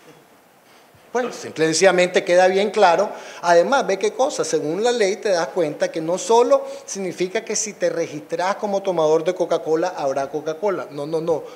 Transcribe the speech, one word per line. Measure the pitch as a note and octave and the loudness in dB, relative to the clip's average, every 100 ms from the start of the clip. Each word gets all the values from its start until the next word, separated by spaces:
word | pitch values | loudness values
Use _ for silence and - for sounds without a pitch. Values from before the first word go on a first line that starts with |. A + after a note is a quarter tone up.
| - - _ _ _ _ _ - _ _ _ | -20 -20 _ _ _ _ _ -20 _ _ _
Bueno, | A#3+ A#3+ | -4 -4
simple | - A#2 B2 | -8 -10 -2
y | D#3+ | 0
sencillamente | D#3+ F#3+ F3+ F3+ F#3+ | 4 4 6 2 2
queda | - F3 F#3 | 2 4 4
bien | F#3+ G#3 | 4 0
claro. | G#3+ F#3 E3+ G#3 - - - | 4 4 4 0 -4 -14 -6
Además, | F3 F3 F3+ C4+ F#3+ | 2 4 4 2 0
ve | G3 | -2
qué | G#3+ | -2
cosa, | - C4 - | 0 -2 -2
según | D#3 D#3 D3 F3 | -2 -2 -2 -2
la | A#3+ | 0
ley | A#3+ G3 G#3 | 2 0 0
te | G#3+ | -2
das | F3 E3+ | 0 -2
cuenta | F#3 D#3 D3 F#3 | -2 -2 -2 -4
que | E3+ | -4
no | D#3+ F3+ | -4 -4
solo | - A#3 B3 C#4 - - | 2 4 6 2 0 -12
significa | - G3 F#3+ - F#3 A3 | -12 -8 -6 -4 -4 -4
que | A3 G#3 | -4 -6
si | G#3+ | -6
te | F3+ F3 | -4 -4
registras | - D#3+ D3 - E3 F3+ G3 | -2 -6 -8 -8 -4 -2 -2
como | G#3 G3 | -2 -2
tomador | G3 E3+ D#3 D#3+ | -2 0 4 2
de | E3 | 2
Coca-Cola, | F3+ E3 E3 D#3 D#3+ F3+ E3+ | -2 0 -2 0 0 0 -2
habrá | C#3+ C3+ C3+ | -4 -2 -4
Coca-Cola. | D3+ D3+ D#3 G#3 E3+ B2+ | -6 -6 -4 -2 -2 -6
No, | D3 D3 | -8 -4
no, | D#3+ | -4
no, | E3+ D3+ - | -2 -2 -4